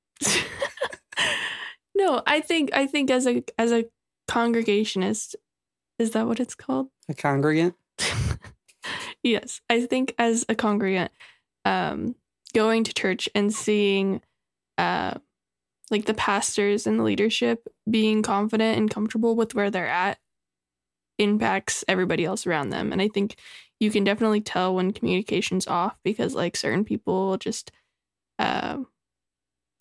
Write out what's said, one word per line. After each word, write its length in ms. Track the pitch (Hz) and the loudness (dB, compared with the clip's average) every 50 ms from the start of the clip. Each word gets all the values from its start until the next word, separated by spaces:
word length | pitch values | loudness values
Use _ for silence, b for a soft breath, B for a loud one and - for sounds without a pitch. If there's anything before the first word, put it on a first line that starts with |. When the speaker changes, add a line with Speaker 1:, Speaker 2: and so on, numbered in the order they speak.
| _ _ _ - | _ _ _ -4
Speaker 1:
<laughs> 1700 | 285 - - - - - - - 554 - - - - - - - _ _ - - - - - - - - - - - - - - _ _ - | -2 0 0 0 -2 -4 -6 -6 -6 -6 -4 -6 -6 -6 -6 -12 _ _ -4 -2 -2 0 -2 -2 -4 -6 -8 -10 -12 -14 -14 -18 _ _ 0
no, 280 | 392 392 349 262 - - | 2 2 4 2 2 2
I 140 | - 294 311 | 2 2 2
think, 300 | 302 - 339 320 285 262 - | 2 0 0 0 0 2 2
I 120 | 269 277 | 2 2
think 240 | 269 285 294 269 262 | 2 0 0 2 2
as 160 | 254 254 254 | 2 2 2
a, 180 | 247 240 240 - - - - | 2 0 0 -2 -4 -2 0
as 120 | 233 233 | 2 2
a 140 | 233 233 233 - _ _ _ _ _ _ _ | 2 2 0 -2 _ _ _ _ _ _ _
congregationist, 1080 | - - 240 233 233 233 233 226 214 202 208 214 - - 190 185 202 220 - - - - - _ _ _ _ _ _ _ _ _ _ _ - | -2 0 0 2 2 2 2 2 2 2 2 2 0 -2 -2 -2 -2 -2 -4 -6 -10 -14 -18 _ _ _ _ _ _ _ _ _ _ _ -2
is 140 | 233 220 | -2 0
that 140 | - 220 226 | 0 0 0
what 140 | 233 226 - | 0 -2 -2
it's 140 | 247 - - | -4 -4 -8
called? 340 | - - - 262 262 262 269 _ _ _ - | -8 -6 -4 -2 -2 -4 -6 _ _ _ -10
Speaker 2:
A 60 | 139 | -6
congregant? 600 | - - 143 139 139 143 156 156 160 170 180 - _ _ _ _ - | -2 0 0 2 2 2 4 4 4 2 2 0 _ _ _ _ -6
Speaker 1:
<laughs> 60 | - - - - - - - - - - - _ _ - _ _ B B B B B B B - | -4 -2 -2 -2 -2 -2 -4 -6 -10 -18 -20 _ _ -20 _ _ B B B B B B B -2
Yes, 380 | - 240 214 - - - - - - - | 0 2 2 2 0 -6 -12 -6 -2 0
I 160 | 233 240 247 | 2 2 2
think 280 | 254 254 262 262 - - - | 2 0 0 0 0 0 0
as 260 | 233 233 226 233 - - | 2 2 2 2 0 -2
a 60 | 226 | -2
congregant, 560 | - 233 214 208 208 208 190 190 180 165 - b b b b b b b _ _ _ - | 0 2 2 2 2 0 0 0 0 -2 -4 b b b b b b b _ _ _ 0
um, 500 | 196 190 185 180 151 - - - 233 247 - _ _ _ _ _ - - | 0 0 0 0 -2 -2 -4 -4 -6 -6 -8 _ _ _ _ _ -2 2
going 300 | 226 214 226 226 226 220 | 2 4 4 4 2 0
to 100 | - - | 0 -2
church 340 | - - 190 185 - - - - | -2 0 0 0 -2 -4 -2 0
and 180 | 208 202 208 | 0 0 0
seeing, 680 | 214 - - 214 214 208 202 196 196 196 196 196 190 233 - _ _ _ _ _ _ _ _ _ _ - | 0 -2 0 2 2 4 4 2 2 2 2 0 -2 -4 -6 _ _ _ _ _ _ _ _ _ _ -2
uh, 360 | 175 175 180 170 - - - - - _ _ _ _ _ _ _ _ _ _ _ - - | 0 0 0 -2 -2 -4 -6 -8 -12 _ _ _ _ _ _ _ _ _ _ _ -6 -2
like, 140 | 220 208 208 | -2 0 0
the 100 | - 214 | 0 -2
pastors 720 | - - 220 196 208 - - - 214 202 208 202 220 - | 0 0 0 0 0 0 -2 0 0 2 2 0 0 0
and 140 | 220 220 226 | 0 0 2
the 20 | |
leadership 640 | 220 220 196 196 208 226 220 - 247 233 233 226 - - - _ _ 220 | 2 2 2 2 2 0 0 0 0 0 0 -2 -6 -12 -20 _ _ 0
being 320 | 226 220 220 220 214 214 | 2 2 4 4 2 2
confident 560 | 214 233 202 202 208 220 226 220 220 226 220 220 | 2 0 0 0 0 0 0 2 2 2 2 2
and 100 | 214 214 | 0 0
comfortable 460 | - 214 214 220 - 220 233 226 226 | 0 -2 -4 -2 0 0 2 2 2
with 180 | 233 220 226 | 2 0 0
where 160 | - 208 202 202 | 0 0 0 0
they're 200 | 208 185 160 117 | 0 -2 -2 -2
at 320 | 156 180 185 202 - - _ _ _ _ _ _ _ _ _ _ _ _ _ _ _ _ _ _ _ - | 0 0 0 -2 -2 -6 _ _ _ _ _ _ _ _ _ _ _ _ _ _ _ _ _ _ _ 2
impacts 680 | 208 202 208 214 226 220 190 190 - - - - - - | 2 4 4 2 2 2 0 0 -2 -4 -6 -2 0 0
everybody 360 | 190 185 185 - 165 156 170 | 2 2 2 0 0 0 0
else 220 | 175 196 - - | -2 -4 -4 -2
around 240 | 185 160 147 139 98 | 0 0 0 0 -2
them. 220 | - - 190 - | -2 -4 -2 -2
And 100 | - 190 | 0 0
I 60 | 196 214 | 0 0
think 260 | - 202 202 214 B B B B B B B B B - | 0 -2 -2 -4 B B B B B B B B B -2
you 100 | 220 208 | 0 0
can 140 | 214 208 196 | 2 2 2
definitely 380 | 196 208 220 226 220 208 208 | 2 2 2 2 2 2 2
tell 340 | 208 - - 180 185 185 185 | 0 -2 -2 0 0 2 2
when 160 | 185 180 190 | 0 0 -2
communication's 720 | - - 233 175 180 185 214 - - 180 - - 185 185 - | -2 -2 -2 -2 0 -2 -2 -2 -2 -2 -2 -2 -2 -2 -2
off 300 | - - 170 180 220 - _ - | -2 -2 0 -2 -2 -4 _ -4
because, 300 | 185 214 - - - - | -4 -2 -2 -2 -2 -2
like, 200 | - 170 175 - | -2 -4 -2 -4
certain 280 | - - - 117 185 220 | -4 -2 0 0 0 0
people 520 | - 214 214 - 185 180 190 190 190 190 | -2 -4 -4 -2 -2 -2 0 0 0 -2
just, 360 | 190 - 226 226 - - - - _ _ _ _ _ _ _ _ _ _ _ _ - | -2 -4 -6 -8 -8 -10 -16 -20 _ _ _ _ _ _ _ _ _ _ _ _ -2
uh, 400 | - - - - - - - 277 254 - _ _ _ _ _ _ _ _ _ _ _ _ _ _ _ _ _ _ | 0 0 0 -2 -2 -4 -6 -8 -10 -12 _ _ _ _ _ _ _ _ _ _ _ _ _ _ _ _ _ _